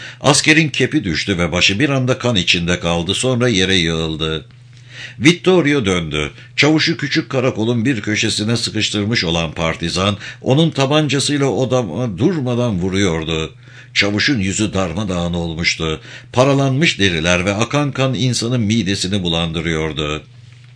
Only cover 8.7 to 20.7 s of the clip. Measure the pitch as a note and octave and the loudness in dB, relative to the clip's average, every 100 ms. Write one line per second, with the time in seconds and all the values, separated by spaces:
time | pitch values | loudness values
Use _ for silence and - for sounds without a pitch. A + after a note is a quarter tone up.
8.7 | G#2+ - G#2+ G#2 A#2+ F2 E2+ E2 D2+ E2 | -2 -2 -2 0 0 0 0 -2 -2 -4
9.7 | - E2+ E2 G2 G#2 - - - C#3 E3 | -2 -4 0 0 -2 -8 -8 0 4 2
10.7 | C#3 C3 D3+ D3+ C#3 C#3 D3 C#3 G2 B2+ | 2 2 2 2 0 0 0 2 0 0
11.7 | B2+ G#2 E2+ B2 F2 D3+ E3 B2 A#2+ A#2+ | 0 -2 -4 -4 0 0 0 -2 0 0
12.7 | F#2 F#2+ F#2+ G2 D#2+ D#2+ D#2+ D#2 - - | 0 0 2 2 0 -2 -4 -4 -10 -20
13.7 | - - - G2+ G#2 C#3+ C3 F#2+ F#2 G#2+ | -20 -6 -2 0 2 2 2 0 0 0
14.7 | F#2 F#2 F2 G#2 F2+ F2 E2+ E2 D#2+ E2+ | 0 -2 -4 -4 -2 -2 -2 -4 -2 -2
15.7 | - D#2+ D#2 - - - A#2+ C3+ C#3 C#3 | -2 -2 -4 -8 -20 -4 2 4 4 2
16.7 | C3 E3 - G2 E2 E2+ F2+ F#2 G2+ A#2 | 2 0 2 0 2 2 2 0 0 0
17.7 | C#3+ D3 C3 C3 G#2 B2+ A#2 A2+ B2+ G2+ | 0 -2 0 -2 0 0 0 -2 0 2
18.7 | A2+ F#2 G2 F#2 G2+ F2 E2 E2+ D#2+ D#2+ | 2 0 -2 0 -2 0 0 -2 -2 -2
19.7 | D#2+ D#2 D2 D2+ D2+ - - - - - | -2 -2 -4 -4 -4 -8 -20 -20 -20 -20